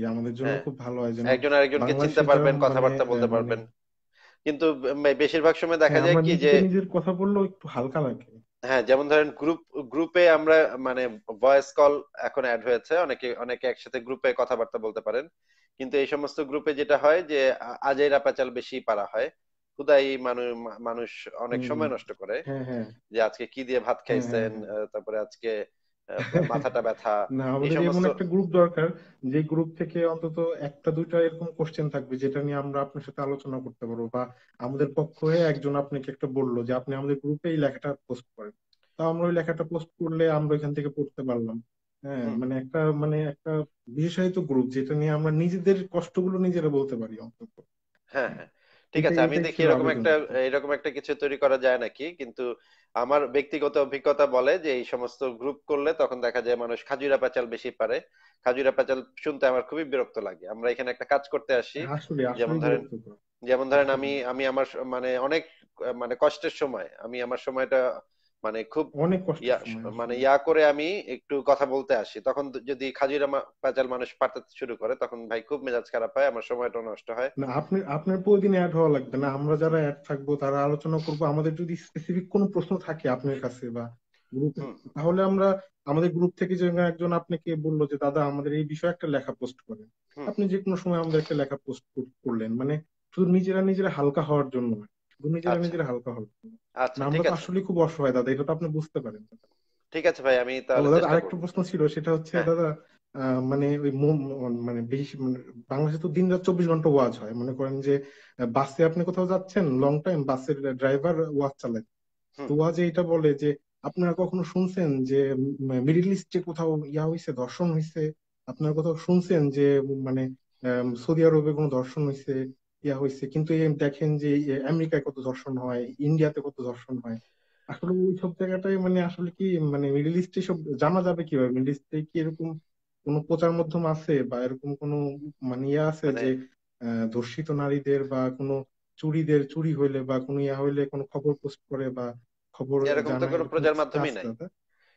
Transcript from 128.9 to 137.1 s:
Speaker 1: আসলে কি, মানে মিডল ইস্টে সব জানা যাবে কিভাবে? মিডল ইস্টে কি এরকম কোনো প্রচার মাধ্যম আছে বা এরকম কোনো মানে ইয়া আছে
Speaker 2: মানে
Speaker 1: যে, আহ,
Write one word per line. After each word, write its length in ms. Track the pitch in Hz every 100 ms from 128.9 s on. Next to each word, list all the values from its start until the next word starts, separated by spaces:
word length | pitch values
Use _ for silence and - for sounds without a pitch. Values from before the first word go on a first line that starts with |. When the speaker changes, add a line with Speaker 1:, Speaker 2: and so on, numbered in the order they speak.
| 185
Speaker 1:
আসলে 280 | 175 175 175
কি, 140 | - 190 175 147
মানে 180 | 143 139
মিডল 240 | 139 151 175
ইস্টে 260 | 180 190
সব 160 | 185 170 156 123
জানা 240 | 147 185
যাবে 220 | 180 170
কিভাবে? 280 | 160 139 127
মিডল 180 | 127 135
ইস্টে 280 | 143 _ 156
কি 120 | 156 165
এরকম 320 | 160 160 165 160 - _ _ _ -
কোনো 140 | 151
প্রচার 280 | 156 160 170
মাধ্যম 300 | 170 160 170 160
আছে 240 | 156 - 143 120
বা 120 | 123
এরকম 300 | 127 131 143 143
কোনো 220 | 147 147 143 143 147 -
মানে 240 | 127 127 135
ইয়া 200 | 147 156
আছে 220 | 156 147
Speaker 2:
মানে 80 | 131
Speaker 1:
যে, 140 | 131 131 131 _ _ _
আহ, 240 | 117 113 113